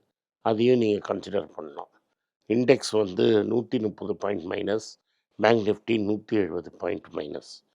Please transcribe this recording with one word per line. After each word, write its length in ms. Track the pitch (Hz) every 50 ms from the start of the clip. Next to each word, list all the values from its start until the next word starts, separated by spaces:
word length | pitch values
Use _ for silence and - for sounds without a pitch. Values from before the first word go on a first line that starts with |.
| _ _ _ _ _ _ _ _
அதையும் 380 | - 113 110 107 117 123 127 120
நீங்க 360 | 113 107 104 95 - - 98
கன்சிடர் 340 | 90 - 98 98 95 78 78 -
பண்ணலாம். 340 | - 78 73 73 85 90 _ _ _ _ _ _ _ _ _ _ _ _ -
இண்டெக்ஸ் 420 | 113 123 123 131 131 110 - -
வந்து 520 | 107 107 104 92 92 107 120 117 110 104
நூத்தி 380 | 101 104 113 123 110 - 131 117
முப்பது 360 | 107 104 - - 98 98 92
பாயிண்ட் 360 | - 101 98 101 87 80 95
மைனஸ், 460 | 101 101 98 98 107 110 - - - _ _ _ _ _ _ _ _
பேங்க் 300 | - 110 113 117 113 98
நிஃப்டி 280 | 104 95 - - 113 117
நூத்தி 380 | 110 98 101 107 107 - -
எழுபது 400 | 113 104 92 80 85 87 - -
பாயிண்ட் 340 | - - 92 90 95 - - - 85
மைனஸ். 500 | 85 78 73 80 - - - - - _ _